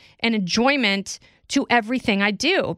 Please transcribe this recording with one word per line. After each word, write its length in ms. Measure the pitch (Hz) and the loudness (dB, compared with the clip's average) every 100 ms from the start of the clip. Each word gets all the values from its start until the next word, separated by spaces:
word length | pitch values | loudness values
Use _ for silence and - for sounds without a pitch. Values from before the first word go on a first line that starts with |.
| - _ | -20 _
and 160 | 233 220 | -2 -2
enjoyment 840 | 180 220 247 285 214 240 294 - - _ _ | -2 2 2 2 0 -2 -6 -14 -18 _ _
to 180 | 285 - | -4 2
everything 520 | 240 214 254 - 196 | 0 2 -4 0 0
I 100 | 202 | 0
do. 440 | 202 285 370 - | 0 0 0 -2